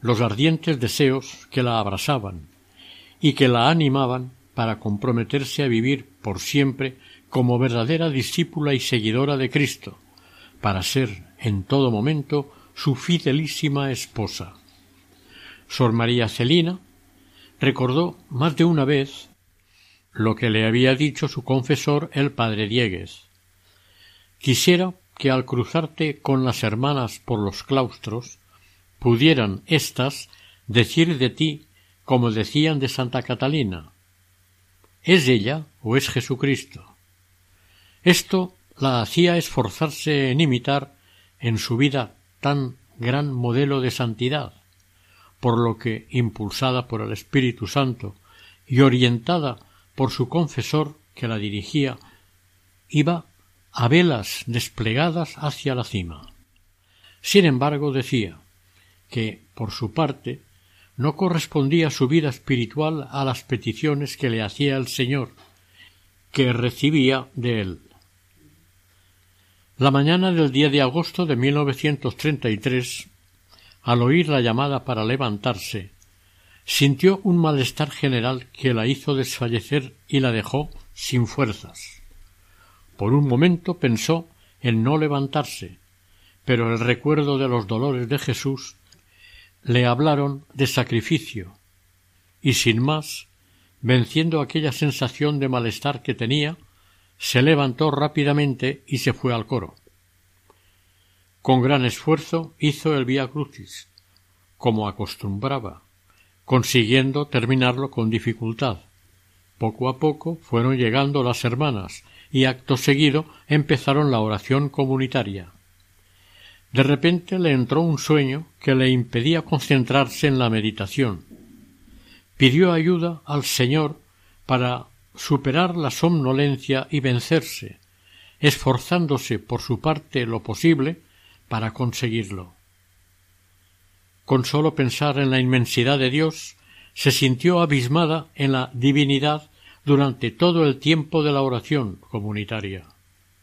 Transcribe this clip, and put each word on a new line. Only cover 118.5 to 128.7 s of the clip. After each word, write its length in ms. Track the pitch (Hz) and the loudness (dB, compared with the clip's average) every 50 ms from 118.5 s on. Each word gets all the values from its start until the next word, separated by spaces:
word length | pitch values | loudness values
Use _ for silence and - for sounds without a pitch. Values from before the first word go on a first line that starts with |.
| _ _ | _ _
que 160 | - - 135 | 0 2 2
le 140 | 131 131 131 | 4 4 4
impedía 540 | 127 123 120 - - 120 117 151 165 165 156 | 4 2 0 0 -2 0 0 2 0 0 0
concentrarse 840 | - 165 139 - - 147 135 123 - 127 139 139 113 - - - 147 | -2 -2 -2 0 2 2 2 2 2 2 2 2 2 0 0 2 2
en 100 | 135 131 | 2 4
la 120 | 123 117 | 2 2
meditación. 760 | 113 110 104 110 104 - 101 95 - - 135 117 98 82 - - - - - - - - - - _ _ - - - - - - - - _ _ _ | 2 0 0 -2 -2 -4 -6 -6 -2 -2 0 0 -2 -6 -10 -16 -20 -20 -20 -20 -20 -20 -20 -20 _ _ -20 -20 -20 -20 -20 -20 -20 -20 _ _ _
Pidió 380 | - 135 131 123 156 185 180 170 | 4 4 4 6 6 4 4 4
ayuda 480 | 165 160 170 180 170 165 175 170 151 - | 2 2 2 0 0 0 -4 -6 -8 -10
al 200 | - 147 143 127 | -6 -4 -4 -4
Señor 560 | - - - 127 123 139 156 156 147 156 - _ _ _ _ _ _ _ _ _ | -2 -2 0 0 2 2 2 0 0 -4 -8 _ _ _ _ _ _ _ _ _
para 420 | - 131 127 123 123 123 123 - - _ _ _ _ _ | -2 0 0 0 0 -4 -6 -8 -14 _ _ _ _ _
superar 640 | - - - 147 135 139 139 131 160 180 180 175 170 | -10 -4 -2 0 0 0 0 0 0 0 0 0 -2
la 140 | 156 131 | -4 -4
somnolencia 960 | - - - 170 175 160 135 127 135 135 143 143 139 127 - - 135 131 131 - | -2 0 2 2 2 2 2 2 2 2 2 2 0 -2 -2 -2 -2 -2 -2 -2
y 80 | - 147 | -4 -2
vencerse, 800 | 127 135 123 120 - - 165 160 - - - - - 104 - _ _ _ _ _ _ _ _ - - - _ - | 0 0 0 0 0 0 0 0 0 -2 -12 -12 -14 -16 -18 _ _ _ _ _ _ _ _ -20 -20 -20 _ 0
esforzándose 960 | - 147 - - - 135 | 2 2 2 2 0 0